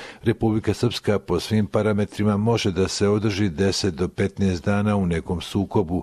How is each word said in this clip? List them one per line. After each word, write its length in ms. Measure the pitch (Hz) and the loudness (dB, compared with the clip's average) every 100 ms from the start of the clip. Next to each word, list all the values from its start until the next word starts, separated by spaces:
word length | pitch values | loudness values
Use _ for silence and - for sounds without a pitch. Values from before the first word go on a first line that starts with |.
| - - | -18 -4
Republika 520 | 110 110 113 107 107 | -2 0 0 0 -2
Srpska 440 | 98 123 - - 101 | -2 -2 -2 0 -2
po 220 | - 87 | 0 -2
svim 260 | - 107 101 | 0 0 2
parametrima 720 | 107 107 101 101 - 104 101 | 0 2 0 -2 0 0 2
može 340 | 110 117 104 | 2 2 0
da 180 | 90 92 | 0 -2
se 200 | - 101 | 0 2
održi 400 | 104 107 95 104 | 2 0 0 -2
deset 460 | 76 98 92 98 | 0 0 0 -2
do 140 | 80 90 | -2 -4
petnaest 560 | - 98 - 98 87 | -2 -4 0 0 0
dana 320 | - 101 104 101 | 0 0 2 2
u 100 | 90 | 0
nekom 340 | 82 - 87 | -2 -2 -6
sukobu. 600 | - 104 95 110 82 90 | -2 -2 0 0 0 -2